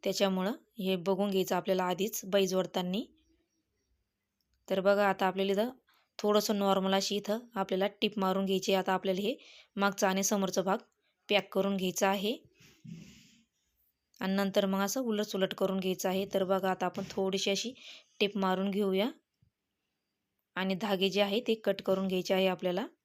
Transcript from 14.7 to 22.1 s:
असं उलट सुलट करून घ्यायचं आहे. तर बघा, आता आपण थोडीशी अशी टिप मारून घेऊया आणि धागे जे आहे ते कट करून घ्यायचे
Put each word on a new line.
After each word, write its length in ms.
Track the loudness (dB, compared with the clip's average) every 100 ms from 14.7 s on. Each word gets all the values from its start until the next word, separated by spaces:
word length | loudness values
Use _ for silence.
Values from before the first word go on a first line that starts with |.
| 0
असं 200 | -2 -2
उलट 240 | -2 -2 -2
सुलट 280 | -2 -2
करून 260 | 0 0 0
घ्यायचं 280 | -2 -2 -2
आहे. 160 | -2 -2
तर 100 | -2
बघा, 260 | 0 0 0
आता 160 | 0 -2
आपण 180 | -4 -8
थोडीशी 400 | -4 -2 0 0
अशी 220 | -2 -4 -10 -20 -20 _ _
टिप 160 | -2 2
मारून 320 | 0 0 0
घेऊया 380 | 0 0 2 0 -4 _ _ _ _ _ _ _ _ _ _ _ _ _ -4
आणि 180 | -2 -2
धागे 320 | 0 2 2
जे 100 | 2
आहे 180 | 2 2
ते 140 | 0 -2
कट 180 | 0 -2
करून 260 | 0 0
घ्यायचे 260 | 2